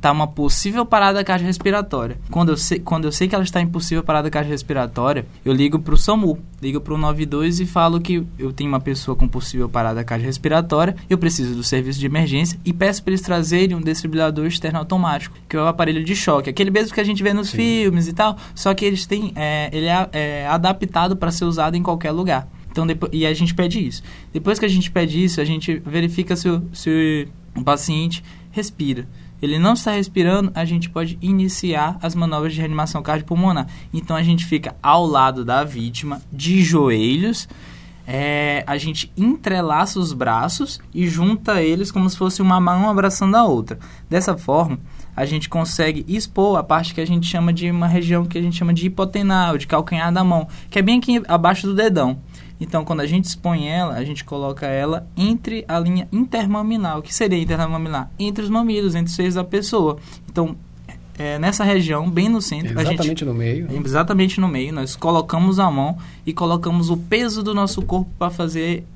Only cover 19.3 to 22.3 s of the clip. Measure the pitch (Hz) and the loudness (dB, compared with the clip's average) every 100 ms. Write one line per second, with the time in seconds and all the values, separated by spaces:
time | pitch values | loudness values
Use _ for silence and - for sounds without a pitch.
19.3 | 160 151 151 147 156 165 180 185 151 147 | -4 -2 -2 -2 -2 0 0 0 -2 -4
20.3 | 147 143 165 175 190 190 165 175 185 170 | -4 -2 0 0 0 -2 0 0 0 -2
21.3 | 170 175 165 156 170 175 170 160 160 185 | -2 -2 0 0 0 0 -2 -2 -2 0